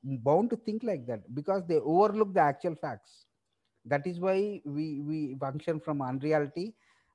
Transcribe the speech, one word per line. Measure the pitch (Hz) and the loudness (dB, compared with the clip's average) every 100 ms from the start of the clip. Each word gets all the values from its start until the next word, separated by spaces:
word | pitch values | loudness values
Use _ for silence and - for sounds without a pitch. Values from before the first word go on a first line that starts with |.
bound | 139 131 131 165 226 | -8 -2 4 4 4
to | 226 | -2
think | - 220 | -4 -4
like | 233 160 120 | -2 -4 -4
that | 110 98 127 | -8 -8 -6
because | 151 196 170 | -2 -2 2
they | 156 | 2
overlook | 147 170 214 214 208 | 4 6 6 4 2
the | 185 | 4
actual | 147 139 175 156 | 4 2 -4 -4
facts. | 147 107 _ - _ _ _ _ _ _ 117 | -8 -10 _ -20 _ _ _ _ _ _ -2
That | 143 180 | -2 -2
is | 170 | -2
why | 190 190 208 196 147 | 2 2 0 -4 -6
we, | 143 156 143 | -4 -4 -4
we | 147 156 143 135 | -4 -4 -4 -4
function | 135 143 - 156 | -6 -4 -4 -4
from | 156 143 | -4 -4
unreality. | 131 131 151 151 143 170 214 - _ _ _ | -2 -2 2 2 0 -4 -8 -10 _ _ _